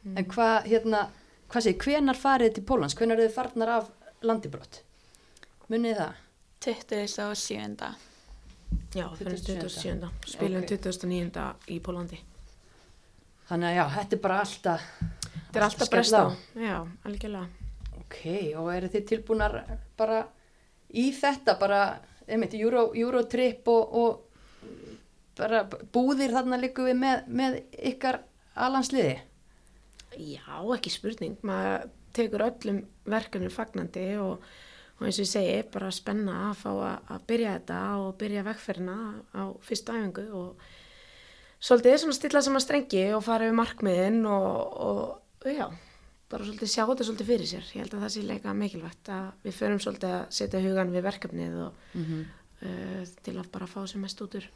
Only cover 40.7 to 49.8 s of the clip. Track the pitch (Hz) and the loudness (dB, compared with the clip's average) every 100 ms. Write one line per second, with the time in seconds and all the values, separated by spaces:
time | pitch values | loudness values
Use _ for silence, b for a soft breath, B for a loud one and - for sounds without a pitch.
40.7 | B B B B B B B B B - | B B B B B B B B B 6
41.7 | 247 240 294 320 269 302 294 277 269 262 | 8 10 8 6 0 2 4 4 2 4
42.7 | 285 269 190 190 214 214 226 226 226 233 | 2 2 2 2 2 2 2 4 2 2
43.7 | - 196 180 185 226 220 202 190 - - | 0 2 4 4 4 4 2 2 0 -4
44.7 | - - 101 - - _ _ 262 294 220 | -2 -2 -2 -4 -8 _ _ -6 -4 -6
45.7 | 170 B B B B _ - 202 214 214 | -8 B B B B _ -10 -8 -6 -2
46.7 | - 220 262 226 220 202 233 160 180 185 | 0 2 2 0 -2 2 2 2 -6 -10
47.7 | - - 208 208 214 202 - 202 202 208 | -10 -8 -6 -6 -4 -6 -6 -4 -2 -2
48.7 | 190 165 170 - 190 190 - 202 190 214 | -4 -12 -14 -10 -10 -10 -10 -10 -2 0
49.7 | 202 | 0